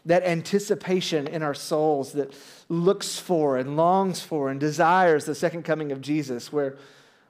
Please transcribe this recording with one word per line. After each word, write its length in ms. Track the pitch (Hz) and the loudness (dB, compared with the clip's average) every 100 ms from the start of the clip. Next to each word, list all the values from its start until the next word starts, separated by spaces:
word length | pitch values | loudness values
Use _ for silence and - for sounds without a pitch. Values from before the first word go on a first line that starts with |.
| 156 | 2
that 180 | 175 | 2
anticipation 1040 | 180 165 156 202 202 185 - 185 175 156 139 | 2 0 0 -2 0 -2 0 -2 0 -2 -2
in 160 | 165 | -4
our 100 | 151 | -4
souls 600 | 139 - 156 156 143 131 | -4 -2 0 2 0 -2
that 200 | 143 135 - - - - | -4 -4 -6 -20 -18 -6
looks 500 | 165 170 202 - - | 0 2 0 -2 -8
for 380 | - 170 151 127 | -2 0 2 0
and 180 | 131 147 | -2 2
longs 460 | 170 190 196 170 | 4 4 2 -2
for 280 | - 156 135 | -6 -4 -2
and 80 | 139 | -2
desires 680 | 151 151 165 185 180 151 156 | -2 2 4 6 6 4 2
the 100 | 143 | -2
second 280 | 175 170 | -2 -2
coming 280 | 160 156 151 | -4 -2 -2
of 80 | 135 | -6
Jesus, 540 | 131 156 131 120 - | -2 -2 -2 -6 -4
where 240 | 147 139 135 - - _ _ _ | -2 -2 -4 -16 -20 _ _ _